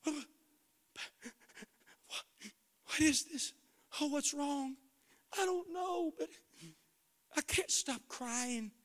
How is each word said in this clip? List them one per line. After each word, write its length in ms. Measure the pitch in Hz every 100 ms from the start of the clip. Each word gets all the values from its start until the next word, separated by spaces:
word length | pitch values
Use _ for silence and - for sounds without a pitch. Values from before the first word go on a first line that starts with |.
What, 100 | - 302 - _ _ _ _ _ _ - - _ - - - - - _ - - - - - _ 208 - _ _
what 160 | - -
is 220 | 311 269
this? 320 | - 294 - - _ _ _ -
Oh, 100 | 302
what's 260 | 285 277
wrong? 420 | 285 285 285 269 269 _ _ _ - _ -
I 60 | 370
don't 260 | 359 359
know, 400 | 349 370 349 330 -
but 100 | 330 - _ - 330 - _ _ _ _ _
I 60 | -
can't 300 | - - -
stop 320 | - - 240 -
crying. 640 | - 247 233 247 240 214 -